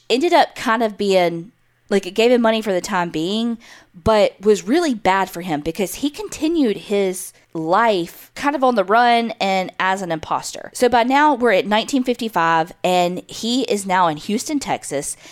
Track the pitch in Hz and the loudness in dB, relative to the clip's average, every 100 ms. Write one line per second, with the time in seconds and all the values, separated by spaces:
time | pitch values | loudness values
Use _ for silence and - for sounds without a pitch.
0 | - 240 339 320 - - 240 226 220 202 | -4 0 2 4 2 -2 -2 0 -2 -2
1 | 202 185 175 165 180 _ _ _ - 202 | 0 2 2 -2 -12 _ _ _ -2 -2
2 | 180 202 233 247 220 220 214 180 175 185 | -2 0 4 4 2 0 0 -2 -2 -4
3 | 175 156 170 220 233 226 - - _ 175 | -2 -4 -2 -2 -4 -6 -12 -20 _ -6
4 | 220 214 190 - 196 196 175 320 330 226 | 2 4 4 2 2 2 2 0 0 0
5 | 190 196 185 175 180 147 165 165 180 - | 0 2 0 -6 -4 -4 -4 -4 -4 -4
6 | 277 349 415 - 311 339 240 185 - 202 | -6 -6 -12 -4 -2 2 0 0 -2 -2
7 | 190 185 - - _ 165 160 196 233 190 | -2 -4 -10 -18 _ -6 0 2 2 2
8 | 170 - - - 285 285 254 233 185 226 | -2 -10 -20 -6 -4 0 2 2 2 4
9 | 240 233 233 - 196 190 185 - 185 196 | 4 2 0 -2 -2 -2 -2 -2 -2 -2
10 | 180 160 - 147 - - - - 247 240 | -4 -6 -4 -6 -6 -14 -10 0 2 4
11 | 240 277 302 294 240 185 196 214 226 269 | 2 4 4 2 2 2 2 0 0 -2
12 | 254 240 226 185 165 165 165 - 180 180 | 0 -2 -2 0 2 2 0 -2 0 2
13 | 175 180 - - 226 247 - 202 190 185 | 2 -2 -10 -8 -4 -2 0 -2 0 2
14 | 170 151 - 214 - 294 202 131 - 143 | 2 -2 -4 -4 -2 -6 -4 -6 -6 -6
15 | - - - | -6 -12 -18